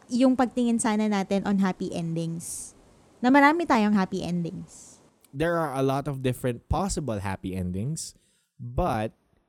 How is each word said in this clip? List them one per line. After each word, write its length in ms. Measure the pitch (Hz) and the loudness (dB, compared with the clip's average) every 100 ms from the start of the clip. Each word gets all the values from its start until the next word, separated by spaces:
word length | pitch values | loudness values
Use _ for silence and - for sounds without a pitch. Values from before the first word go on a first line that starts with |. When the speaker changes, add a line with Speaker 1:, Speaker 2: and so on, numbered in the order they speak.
| - | -6
Speaker 1:
yung 240 | 247 262 | 2 4
pagtingin 480 | 254 247 254 240 233 | 4 0 0 0 2
sana 320 | 226 214 214 | 2 2 2
natin 320 | 202 190 196 | 0 0 -2
on 160 | 208 196 | 0 2
happy 320 | 196 - 185 | 0 -2 -6
endings. 800 | 175 165 165 165 170 - - - - _ _ _ _ | -4 -4 -4 -4 -8 -10 -12 -14 -20 _ _ _ _
Na 80 | 247 | 4
marami 400 | 285 285 339 330 | 6 6 4 2
tayong 240 | 240 208 | 2 4
happy 320 | 208 190 185 | 2 2 -2
endings. 720 | - 175 165 170 165 - - - _ _ _ | -4 -4 -4 -8 -14 -18 -20 -20 _ _ _
Speaker 2:
There 320 | 139 165 170 | -4 0 0
are 160 | 156 135 | 0 0
a 80 | |
lot 240 | 135 135 147 | 0 0 -4
of 160 | 135 | -2
different 440 | 127 123 127 120 - | -2 -2 -4 -4 -4
possible 520 | 151 190 175 135 104 | -2 -2 -2 -4 -4
happy 320 | 98 95 92 | -4 -6 -6
endings. 640 | 92 90 92 127 160 - - _ _ _ - | -4 -4 -4 -4 -6 -10 -16 _ _ _ -16
But, 560 | 120 131 180 113 110 - _ _ | -6 -2 0 -2 -4 -8 _ _